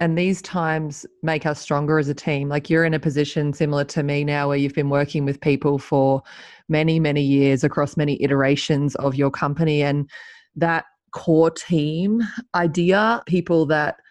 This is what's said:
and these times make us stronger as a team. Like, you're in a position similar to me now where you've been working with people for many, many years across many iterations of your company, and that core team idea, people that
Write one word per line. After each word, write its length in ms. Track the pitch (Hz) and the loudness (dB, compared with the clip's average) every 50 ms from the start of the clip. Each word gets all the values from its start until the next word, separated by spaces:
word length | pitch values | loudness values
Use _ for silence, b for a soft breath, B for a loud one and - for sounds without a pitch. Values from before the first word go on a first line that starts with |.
and 160 | 175 165 160 170 | -2 0 0 0
these 240 | 180 190 196 185 | 0 0 0 -2
times 640 | - - - 185 165 160 156 160 160 151 147 - - - - _ - | -4 -6 -6 -4 -2 -2 -2 -2 -4 -6 -10 -12 -16 -20 -16 _ -4
make 220 | 160 160 156 - | -4 -4 -2 -2
us 140 | 160 151 - | -2 -4 -4
stronger 380 | - - 156 143 151 147 156 156 | -4 -2 -2 0 2 2 2 2
as 120 | 147 139 | 2 0
a 40 | 147 | -4
team. 360 | - - - 151 139 139 143 | -4 -4 -2 -2 -2 -2 -2
Like, 200 | 143 147 147 - | -2 -4 0 0
you're 140 | 160 160 165 | 2 2 2
in 100 | 160 156 | 2 0
a 60 | 151 | 0
position 540 | - 165 135 143 147 143 - 160 147 147 139 | -2 -2 0 0 -2 -2 -2 -2 -2 -2 -2
similar 320 | - 160 147 147 143 143 | -2 -2 0 0 -2 -2
to 180 | 147 - 165 147 | -2 -2 -4 -2
me 220 | 143 143 143 147 | -2 -2 -2 -2
now 240 | 147 147 147 143 143 | -2 -2 -2 0 0
where 80 | 143 143 | 0 0
you've 160 | 139 139 139 | -2 -2 -2
been 160 | - 143 143 | -2 -2 0
working 340 | 139 143 147 143 - 156 143 | 2 0 0 0 -2 -2 -2
with 160 | 139 139 - | -2 -4 -2
people 400 | - 156 139 135 - 147 143 139 | 0 0 0 2 2 0 0 0
for 420 | - - - 139 135 135 135 135 B B B B B B B B B B | -2 0 2 2 4 4 2 0 B B B B B B B B B B
many, 320 | 156 151 156 160 160 165 | 0 2 2 2 2 2
many 220 | 160 151 143 147 | 2 2 0 0
years 420 | 143 139 139 139 139 139 135 131 147 | 2 2 4 4 4 4 4 4 2
across 320 | 147 - - 147 139 - | 0 0 0 -2 -2 0
many 260 | - 151 147 139 - | -2 0 0 0 0
iterations 760 | - 143 139 135 135 135 143 143 - - 156 139 143 143 139 | 0 0 2 2 2 2 2 0 0 -2 0 0 0 -2 -2
of 200 | - 135 139 135 | -2 -4 -2 -2
your 160 | 135 143 139 | 0 0 -2
company, 500 | 135 - - 143 147 147 165 160 151 147 | -2 -2 -4 -4 -2 0 0 0 2 2
and 280 | 143 143 143 143 143 143 B B B B B B B B B | 0 0 0 -2 -4 -6 B B B B B B B B B
that 280 | 151 170 165 165 165 - - _ _ _ _ | -4 -2 0 0 -2 -4 -8 _ _ _ _
core 400 | - - - - 160 156 165 165 | -16 -8 0 2 4 4 4 4
team 680 | 165 - - - 175 160 147 151 156 160 185 202 214 233 233 202 B B 247 - - | 2 -2 -6 -2 0 0 0 0 -2 -2 -2 0 0 0 -2 -4 B B -14 -6 -4
idea, 680 | 180 175 170 147 175 170 175 185 202 214 220 233 233 - | -2 0 0 0 0 2 2 4 4 2 2 0 -2 -2
people 400 | - 170 185 170 - 170 165 160 139 | -2 -2 -2 0 2 2 2 2 2
that 280 | 156 151 151 147 - - b b | 2 0 0 -2 -4 -8 b b